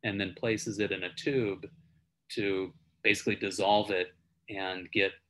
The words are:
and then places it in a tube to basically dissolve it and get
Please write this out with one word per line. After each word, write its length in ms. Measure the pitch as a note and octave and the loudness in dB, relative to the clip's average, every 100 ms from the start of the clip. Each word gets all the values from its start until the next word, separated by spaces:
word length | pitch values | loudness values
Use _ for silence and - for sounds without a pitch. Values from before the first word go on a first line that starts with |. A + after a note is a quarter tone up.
and 180 | A2+ G2+ | -2 -2
then 140 | F#2+ | -4
places 460 | - A#2 G#2+ - G2+ | -2 -2 0 -2 -2
it 100 | G#2 | -2
in 140 | F#2+ | -2
a 100 | F2+ | -6
tube 560 | - - C3+ G#2+ F#2+ - - - _ _ _ _ | -4 0 2 2 -2 -8 -18 -20 _ _ _ _
to 440 | - G2+ F#2+ F#2+ - _ _ | -2 0 0 -2 -8 _ _
basically 340 | G#2+ G#2 - G2+ | 2 2 2 0
dissolve 560 | G#2 F#2 G2 G#2 G#2 | -2 0 4 4 4
it 240 | F#2+ F2+ - _ _ - | 0 -2 -6 _ _ -12
and 420 | G2+ F#2+ F#2 F2 | -6 -6 -6 -2
get 220 | G#2 F#2+ - | 2 2 0